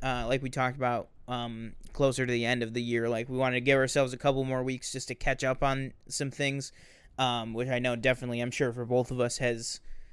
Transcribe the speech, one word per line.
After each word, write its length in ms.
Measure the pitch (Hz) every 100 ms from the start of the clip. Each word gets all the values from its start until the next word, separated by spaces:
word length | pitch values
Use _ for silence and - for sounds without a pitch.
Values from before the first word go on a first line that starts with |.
Uh, 220 | 131 123 117
like 140 | 131
we 80 | 135
talked 260 | 135 127 135
about, 320 | 123 117 - - -
um, 460 | 123 117 113 113 - -
closer 340 | - 139 127 123
to 60 |
the 120 | 120
end 180 | 117 123
of 120 | 113
the 80 | 120
year, 260 | 120 120 117
like, 200 | 117 120
we 80 | 127
wanted 180 | 131 127
to 40 |
give 160 | 127 135
ourselves 340 | 131 147 127
a 40 | 127
couple 280 | 143 135
more 180 | 131 127
weeks 300 | 131 127 -
just 160 | 135 -
to 60 |
catch 280 | 123 151 127
up 180 | 131 131
on 300 | 139 135 135 - -
some 220 | - 139
things, 420 | - 143 139 - - - - - -
um, 360 | 131 120 113
which 140 | 113 127
I 100 | 123
know 180 | 123 120
definitely, 440 | 131 127 123 120
I'm 100 | 120
sure 220 | - 131
for 120 | 120
both 260 | 117 123 123
of 100 | 127
us 180 | 120 -
has, 420 | 127 117 - - - - -